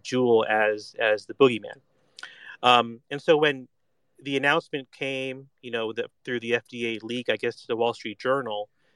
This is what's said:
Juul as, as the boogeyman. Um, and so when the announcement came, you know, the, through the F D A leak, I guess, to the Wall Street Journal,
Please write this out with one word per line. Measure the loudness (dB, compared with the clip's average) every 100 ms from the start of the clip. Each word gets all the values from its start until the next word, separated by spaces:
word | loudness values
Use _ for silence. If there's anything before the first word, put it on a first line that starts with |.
Juul | -4 0 4 4 4
as, | 2 2 0 -6 -2
as | 0 0 -2
the | 4
boogeyman. | 4 4 -8 -18 _ _ _ -20 -20 -20 -20 0
Um, | 4 4 4 -6 -10
and | -4
so | 4 4
when | 4 0 -8 _ _ _ _ _
the | -6 0
announcement | 2 2 0 -10 -10
came, | -10 -8 -6 -8 -10 -16 _
you | -8
know, | -6 -4
the, | -6 -8 _ -8
through | -6
the | -2 -4
F | -4
D | -8 -6 -6
A | -6
leak, | -6 -4
I | -4
guess, | -4 -6
to | -6
the | -2
Wall | -2
Street | -4 -10 -8
Journal, | -4 -2 -4 -8 -10 _ _